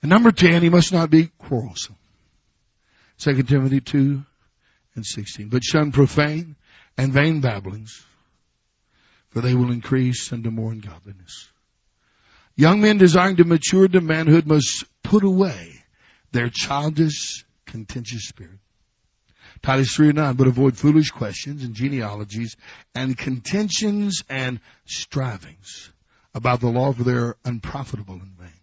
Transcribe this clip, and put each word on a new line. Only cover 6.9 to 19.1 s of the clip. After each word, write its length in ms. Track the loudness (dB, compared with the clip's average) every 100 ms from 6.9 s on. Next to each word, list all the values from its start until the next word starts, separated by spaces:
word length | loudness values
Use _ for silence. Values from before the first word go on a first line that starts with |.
| -4
and 160 | -2
vain 260 | 2 2 0
babblings, 640 | -2 -4 -10 -14 -16 -20 _ _ _ _ _ _ _ _ _ _ _ _ _
for 100 | -6
they 160 | 0 0
will 160 | 0
increase 600 | -2 -2 -2 0 -2 -6
unto 180 | -8 -8
more 220 | -6 -8
ungodliness." 760 | -8 -14 -20 -20 -20 -20 -20 -20 _ _ _ _ _ _ _ _ _ _ 2
Young 240 | 4 6
men 160 | 4 6
desiring 400 | 6 6 2 4
to 80 | 4
mature 420 | 4 2 4 4
to 140 | 4
manhood 440 | 0 -2 4 4 4
must 380 | 0 0 -6 -10 _
put 200 | 0 2
away 640 | 2 2 0 -2 -16 -20 _ _ _ _ _
their 160 | -4 -4
childish, 960 | -6 -6 -4 -4 0 0 0 -10 -12 -18 _ -18
contentious 600 | -16 -12 -14 -12 -12 -14
spirit. 320 | -18 -20 -20 _ _ _ _ _